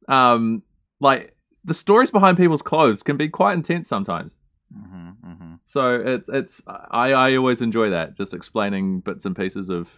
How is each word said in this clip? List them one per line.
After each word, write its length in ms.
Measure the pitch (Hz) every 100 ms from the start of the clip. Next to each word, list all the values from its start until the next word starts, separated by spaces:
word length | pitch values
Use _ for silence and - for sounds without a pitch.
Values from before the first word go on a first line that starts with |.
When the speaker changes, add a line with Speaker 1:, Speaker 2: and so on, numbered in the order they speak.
| -
Speaker 1:
um, 540 | 135 123 117 113 113 - _ _ -
like, 360 | 139 131 - _ _ _
the 100 | 160
stories 380 | 160 - 214 262
behind 240 | 208 190 180
people's 240 | 175 151
clothes 420 | - 156 135 101
can 120 | - 147
be 140 | 156
quite 240 | - 196
intense 340 | 175 156 170 -
sometimes. 500 | 104 98 85 - _ _ _ _ -
Speaker 2:
Mm-hmm, 520 | 98 92 87 101 87
mm-hmm. 240 | 85 82 82 _
Speaker 1:
So 300 | 143 127 123
it's, 320 | 123 127 -
it's, 320 | 135 - - -
I, 440 | - - 117 127
I 220 | 135 131 131
always 260 | 127 120
enjoy 280 | 117 110 107
that, 240 | 87 80 -
just 180 | 98
explaining 640 | - - 110 101 98 95 92
bits 240 | 101 - 98
and 100 | 90
pieces 340 | 95 101 95
of, 180 | 87 85